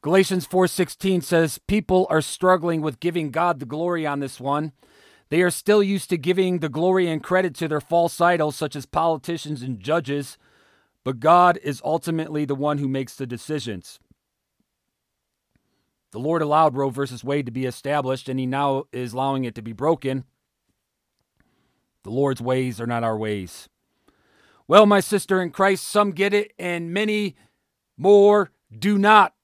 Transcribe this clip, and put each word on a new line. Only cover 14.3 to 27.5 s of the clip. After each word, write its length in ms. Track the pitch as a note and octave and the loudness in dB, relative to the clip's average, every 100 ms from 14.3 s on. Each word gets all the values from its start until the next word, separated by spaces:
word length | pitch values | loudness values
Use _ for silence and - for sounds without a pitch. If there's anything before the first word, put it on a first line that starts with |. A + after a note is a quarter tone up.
| _ _ _ _ _ _ _ _ _ _ _ _ _ _ _ _ _ _ | _ _ _ _ _ _ _ _ _ _ _ _ _ _ _ _ _ _
The 80 | G#2+ | -8
Lord 220 | C#3 E3 | -4 -2
allowed 340 | D3+ D3+ D#3+ C3 | 2 4 4 2
Roe 140 | C#3 | -2
versus 340 | B2 C#3 B2 | -2 -6 -6
Wade 220 | B2 C#3+ B2+ | -4 -2 -2
to 60 | |
be 120 | A#2 | -4
established, 640 | B2+ A#2+ C#3 D3 C3 C3 - | -6 -6 -4 -2 -2 -4 -4
and 100 | C3 | -4
he 80 | B2+ | -2
now 380 | C3+ C#3+ C3+ - | -2 0 -2 -4
is 220 | B2 B2 | -8 -8
allowing 300 | A#2+ C#3 C3+ | -4 -2 -2
it 120 | B2 A2 | -4 -8
to 60 | |
be 100 | A2 | -12
broken. 520 | A2 C#3+ E3 C3+ C3 C3 _ _ _ _ _ _ _ _ _ _ _ _ _ _ _ _ _ | -4 -2 0 -2 -6 -8 _ _ _ _ _ _ _ _ _ _ _ _ _ _ _ _ _
The 60 | G2 | -8
Lord's 320 | A#2+ C#3 C3+ | -2 -2 -2
ways 360 | A#2+ B2+ B2+ G#2+ | -2 -2 -2 -6
are 60 | A#2+ | -4
not 160 | A#2+ | -2
our 140 | A#2 A2 | -2 -2
ways. 540 | A2 G#2 F2+ - - _ _ _ _ _ _ _ _ _ - | -4 -6 -8 -16 -20 _ _ _ _ _ _ _ _ _ 4
Well, 160 | F3+ | 6
my 160 | G#3 G3+ | 8 6
sister 400 | - G3+ - F#3+ | 2 -4 -2 -2
in 100 | F3 | -2
Christ, 380 | - F#3+ F#3+ - | 0 0 0 -2
some 240 | G#3 G#3 | 0 0
get 220 | E3 G3+ | 0 0
it, 180 | G3+ G#3 - | 0 -2 -10
and 340 | F3+ E3+ E3+ | -8 -6 -6
many 420 | F#3 G#3+ G#3+ G3+ - _ | -4 -2 -2 -4 -8 _